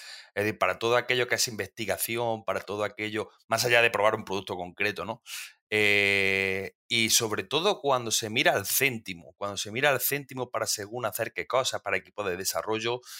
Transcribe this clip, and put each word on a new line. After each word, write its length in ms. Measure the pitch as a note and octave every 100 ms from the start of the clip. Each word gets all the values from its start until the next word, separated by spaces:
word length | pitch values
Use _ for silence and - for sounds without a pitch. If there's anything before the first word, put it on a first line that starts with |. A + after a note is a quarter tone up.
| - - -
Es 100 | G2
decir, 140 | G#2+ G2
para 200 | F#2 F#2
todo 180 | A#2 A#2+
aquello 300 | A#2 B2+ A#2
que 80 |
es 140 | A2+ -
investigación, 960 | G#2 G2 - G2 F#2 - A#2 A#2+ A2
para 160 | G2 F#2+
todo 240 | - G#2
aquello, 440 | G#2 - G#2+ G#2+ G2 _ -
más 160 | A2+
allá 180 | A#2+ A#2+
de 80 | A#2
probar 240 | G#2 G#2
un 100 | A2
producto 300 | G2 F#2+ F#2+
concreto, 500 | F2+ F2+ F2 G#2 F2+
¿no? 180 | F#2 A2+ - - - _ _
Eh, 1040 | G#2+ G#2 G2+ G2+ G2 F#2+ G2 F#2+ F#2+ F#2+ _ _
y 240 | A#2 A2+
sobre 320 | - A2+ G#2
todo 380 | - D3 G3 F3+
cuando 320 | C#3 B2+ A2+
se 180 | - G#2+
mira 220 | A#2+ E3+
al 140 | C3 G2
céntimo, 680 | - C3+ A2 - E2+ - _
cuando 200 | G2+ F#2+
se 160 | G#2
mira 180 | A2+ D3
al 100 | B2+
céntimo 480 | - C#3+ C3 C3 B2
para 160 | A2 A2
según 400 | - G2+ B2 A2
hacer 260 | - G#2+
qué 140 | - -
cosa, 320 | B2+ B2+ G#2
para 160 | G2+ F#2+
equipos 280 | - -
de 120 | G2+ F2+
desarrollo, 640 | F#2+ E2+ G#2 A2 A2+ B2 -